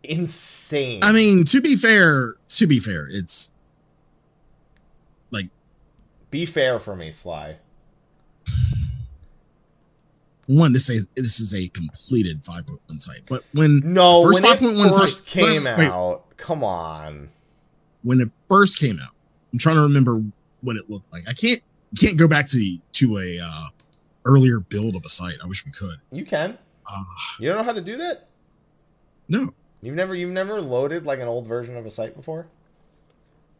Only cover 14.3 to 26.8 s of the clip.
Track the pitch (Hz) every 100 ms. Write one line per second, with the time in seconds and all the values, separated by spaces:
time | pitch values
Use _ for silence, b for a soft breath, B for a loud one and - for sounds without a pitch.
14.3 | 190 233 233 247 208 202 196 190 - -
15.3 | 185 208 156 131 117 156 90 90 90 _
16.3 | _ - 160 110 87 82 78 76 73 73
17.3 | _ _ _ _ _ _ _ 127 127 117
18.3 | _ _ 190 196 - 139 87 65 _ _
19.3 | _ _ 123 160 160 147 143 123 113 107
20.3 | - _ _ 120 110 95 101 _ 85 90
21.3 | 123 226 233 _ _ _ - 226 160 165
22.3 | 151 143 127 98 87 _ - 127 104 92
23.3 | 87 85 78 78 _ _ _ _ _ -
24.3 | 135 127 113 87 104 113 92 - - 87
25.3 | 71 87 95 - - 101 76 _ 131 147
26.3 | 151 175 240 _ _